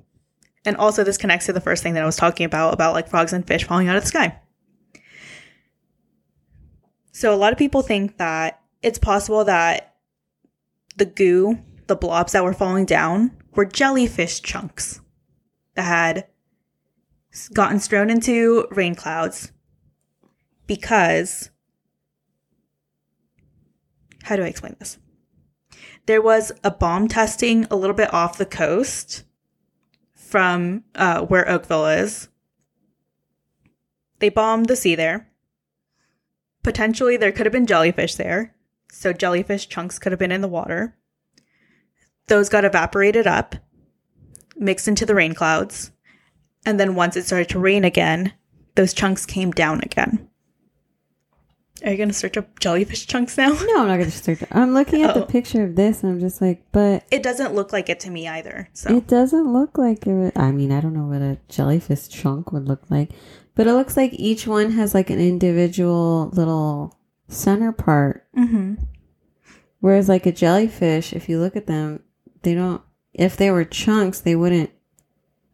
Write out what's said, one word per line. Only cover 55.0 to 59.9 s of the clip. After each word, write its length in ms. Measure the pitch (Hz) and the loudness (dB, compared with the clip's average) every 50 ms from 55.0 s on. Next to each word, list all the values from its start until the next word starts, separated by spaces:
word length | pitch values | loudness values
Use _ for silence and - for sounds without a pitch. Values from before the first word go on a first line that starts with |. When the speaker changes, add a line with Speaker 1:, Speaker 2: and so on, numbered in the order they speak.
| 311 | 2
Speaker 2:
at 120 | 311 285 | 2 0
the 80 | 233 190 | -2 0
Speaker 1:
Oh. 20 | |
Speaker 2:
picture 380 | - - 240 247 - - 226 208 | 0 0 -2 0 0 -2 -2 0
of 120 | 180 165 | 0 2
this 260 | 180 202 214 214 - - | 2 2 2 2 0 -2
and 100 | 190 180 | -2 -2
I'm 60 | 175 | -2
just 200 | 180 185 - - | -4 -4 -2 0
like, 240 | 190 185 175 - _ _ | 0 0 0 -2 _ _
but 320 | - 202 208 202 196 - - _ | 0 2 4 2 2 0 -2 _
Speaker 1:
It 120 | 254 277 269 | -2 -2 -2
doesn't 320 | 254 247 247 269 240 208 | -2 -4 -2 -4 -2 -2
look 180 | 202 196 - - | -4 -4 -2 -4
like 160 | 196 185 - | -4 -4 -4
it 100 | 175 175 | -6 -6
to 100 | - 190 | -8 -12
me 160 | 175 165 165 | -12 -10 -10
either, 420 | 165 160 160 - - - - 190 - _ | -10 -10 -12 -12 -14 -14 -14 -16 -16 _
so. 220 | - - - 233 | -8 0 2 2
Speaker 2:
It 120 | 240 233 | 2 2
doesn't 440 | - 247 240 254 262 311 320 320 269 | 4 4 4 4 4 2 2 2 2
look 260 | 240 254 285 294 - | 2 2 0 0 0
like 280 | - 254 233 | 0 0 0